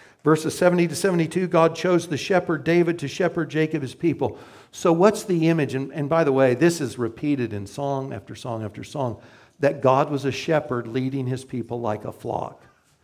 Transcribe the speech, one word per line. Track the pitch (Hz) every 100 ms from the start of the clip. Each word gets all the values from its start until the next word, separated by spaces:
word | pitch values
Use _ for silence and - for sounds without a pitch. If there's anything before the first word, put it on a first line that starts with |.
| - _
Verses | 151 156 156 -
seventy | 180 180 175
to | 143
seventy-two, | 196 175 160 180 185
"God | 170 165
chose | 165 180 175 170
the | 143
shepherd | - 185 180 156
David | 131 170 170 -
to | 139
shepherd | - 180 165 151
Jacob, | 151 156 160
his | 131 -
people." | 170 139 120 - - - -
So | - 180
what's | 165 202 220
the | - 170 160
image? | 165 131
And, | 131 135
and | 147 143
by | 160
the | 156
way, | 135 131
this | 123 170 170
is | 131 104
repeated | 113 113 151 139 113
in | 104 98
song | - 139 135 135
after | 110 - 117
song | 131 113
after | 107 -
song, | - 151 131 98 - - _ _
that | 139 139
God | 127 131 147
was | 143 139
a |
shepherd | - - 156 - 123 113
leading | 127 131 135 127
his | 127
people | 127 127 113 120
like | 117 107 120
a |
flock. | - 120 107 - - _ _ _ _